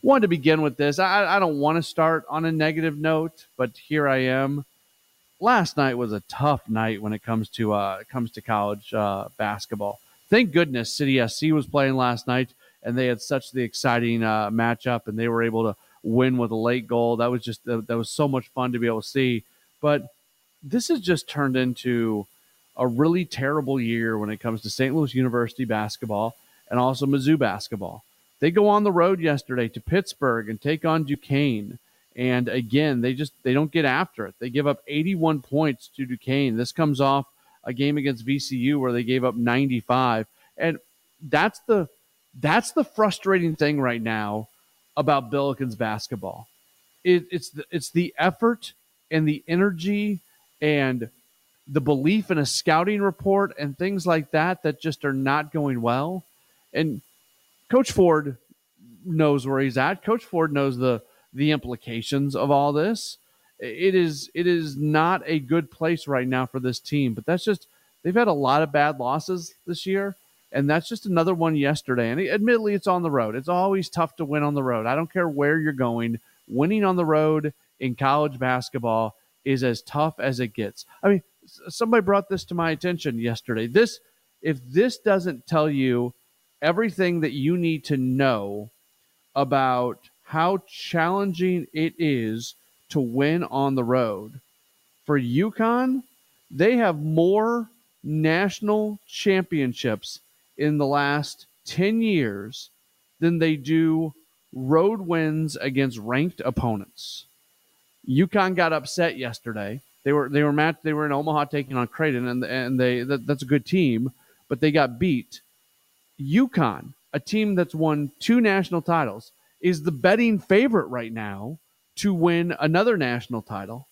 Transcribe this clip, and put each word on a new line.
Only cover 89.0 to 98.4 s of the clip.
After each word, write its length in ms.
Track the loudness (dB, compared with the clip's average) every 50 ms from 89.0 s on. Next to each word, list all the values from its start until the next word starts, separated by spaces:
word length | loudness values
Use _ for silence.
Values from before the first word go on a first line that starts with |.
| _ _ _ _ _ _ _
about 720 | -2 0 2 2 2 2 2 2 0 -2 -4 -6 -10 _ -20 _ _ _
how 340 | -6 -2 0 0 0 0 -2 -6
challenging 1000 | -10 -18 -14 -12 -4 0 0 0 2 0 0 -2 -2 -2 -2 0 0 0 0 -4 -4 -4
it 180 | -2 -2 -2 -2 -2
is 560 | 0 0 0 0 0 -2 -4 -6 -8 -12 -16 _ _ _ _ _ _ _
to 100 | -2 -2
win 460 | -2 0 0 0 2 2 2 0 -2
on 300 | -2 -2 0 0 0 0
the 100 | 0 0
road. 560 | 2 2 2 2 0 -2 -6 -8 -14 -18 -20 _ _ _ _ _ _ _ _ _ _ _ _ _
For 160 | 0 0 0
uconn, 840 | 2 2 2 2 0 0 0 0 0 2 2 2 0 0 -2 -2 -4 _ _ _ _ _ _ _ _ _
they 260 | -2 2 2 4 4
have 260 | 4 2 2 0 0 -2
more 680 | 0 2 4 4 4 4 2 2 2 0 -2 -4 -6 _ _ _ _ _ _ -8
national 960 | -4 -2 0 2 2 2 2